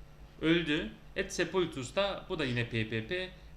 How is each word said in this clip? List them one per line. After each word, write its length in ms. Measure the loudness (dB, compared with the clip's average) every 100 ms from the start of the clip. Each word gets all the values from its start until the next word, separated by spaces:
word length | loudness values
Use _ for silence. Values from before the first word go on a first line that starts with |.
| -16 -16 -18 0
Öldü. 500 | 4 4 4 0 0 -8 -6 -4
Et 180 | -2
sepultus 640 | 0 2 2 2 0 -2 2
da, 300 | 2 0 -4
bu 100 | 0
da 60 | 2
yine 240 | 2 2
P 200 | 0 0
P 180 | -2 -2
P 220 | -4 -4 -10 -14